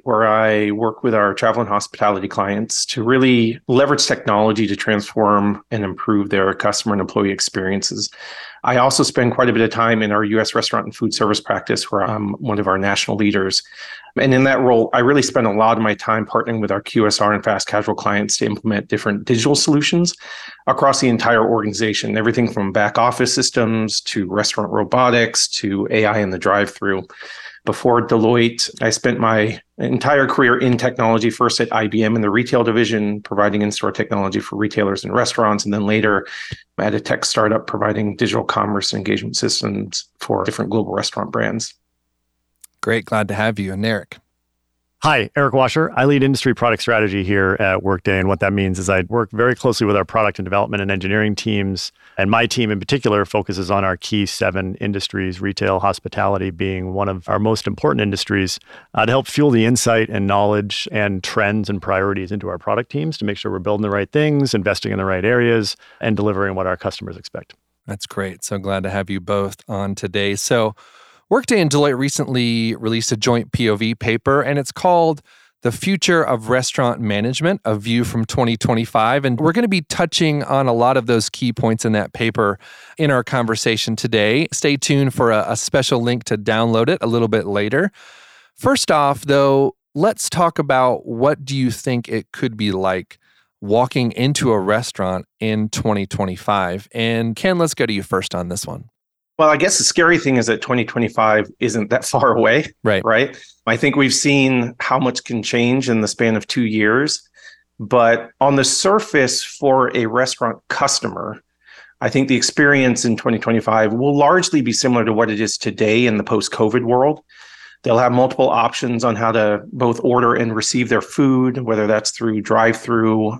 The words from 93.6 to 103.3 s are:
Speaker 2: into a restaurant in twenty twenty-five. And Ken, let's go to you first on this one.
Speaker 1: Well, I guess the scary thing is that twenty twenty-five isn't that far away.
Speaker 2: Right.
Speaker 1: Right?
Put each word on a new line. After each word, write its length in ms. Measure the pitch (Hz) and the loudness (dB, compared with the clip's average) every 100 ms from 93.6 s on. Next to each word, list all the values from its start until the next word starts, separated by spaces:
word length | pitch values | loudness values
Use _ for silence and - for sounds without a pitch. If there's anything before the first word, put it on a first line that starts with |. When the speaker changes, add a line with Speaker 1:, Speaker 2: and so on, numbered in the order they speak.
| 101 113 127 135 120 | 0 2 2 0 -2
Speaker 2:
into 400 | - 135 143 127 | 0 0 2 2
a 60 | 104 | 2
restaurant 640 | 95 110 - - 92 92 - - | 2 0 -2 -4 -4 -4 -8 -6
in 260 | 110 107 107 | -4 -2 -2
twenty 380 | - 110 101 98 | -4 -2 -2 -4
twenty-five. 800 | - 95 90 - 101 90 95 - | -4 -4 -4 -2 -2 -2 -6 -8
And 420 | 120 113 117 113 110 | -4 -2 -2 -2 -2
Ken, 220 | 190 175 | -2 0
let's 160 | 165 | -2
go 120 | - 117 | -2 -2
to 60 | |
you 100 | 98 | -2
first 320 | - 95 - | -2 -4 -4
on 140 | 90 87 | -6 -6
this 180 | 87 - | -8 -8
one. 200 | - - _ _ _ _ - | -12 -16 _ _ _ _ 2
Speaker 1:
Well, 100 | 156 | 2
I 80 | 151 | 4
guess 200 | 175 - | 2 2
the 60 | |
scary 340 | - 175 165 170 | 0 4 4 4
thing 200 | 139 127 | 2 2
is 100 | 113 | 2
that 140 | 110 | -2
twenty 220 | - 123 | 0 -2
twenty-five 680 | 113 120 113 - 110 107 104 - | -2 -2 -2 2 2 2 0 -4
isn't 320 | 120 110 104 | -2 -2 -2
that 120 | 117 | -2
far 320 | - 127 127 117 | 0 2 2 4
away. 380 | 110 139 - _ | 4 2 0 _
Speaker 2:
Right. 220 | 110 95 117 | 0 0 2
Speaker 1:
Right? 340 | 113 139 | 2 0